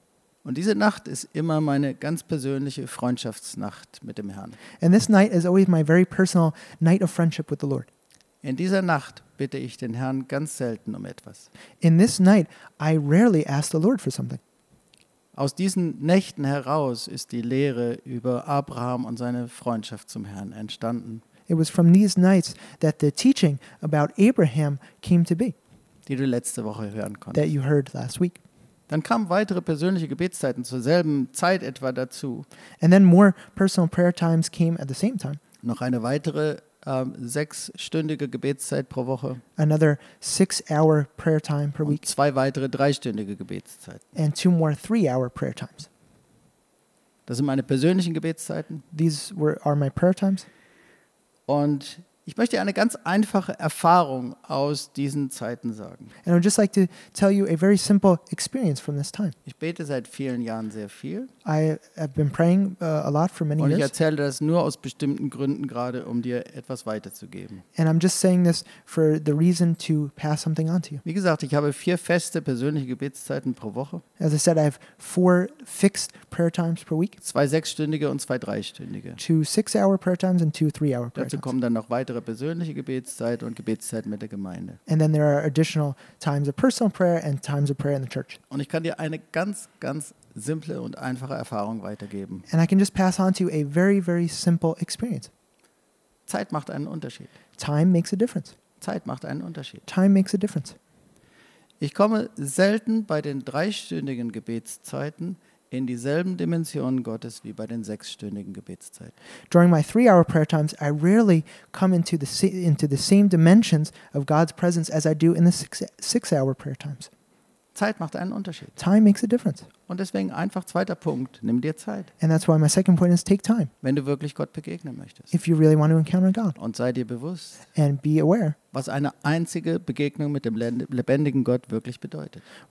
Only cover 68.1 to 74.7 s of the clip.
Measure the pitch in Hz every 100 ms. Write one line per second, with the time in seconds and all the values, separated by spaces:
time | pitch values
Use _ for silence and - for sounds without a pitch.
68.1 | - 190 180 175 165 - - - 165 156
69.1 | 156 151 147 170 170 170 165 - 151 143
70.1 | - 151 151 160 160 160 175 - 143 165
71.1 | 185 185 151 135 147 147 135 180 175 -
72.1 | 175 - 160 147 120 139 151 127 123 139
73.1 | - - 139 127 120 110 113 143 175 _
74.1 | - 160 147 175 160 151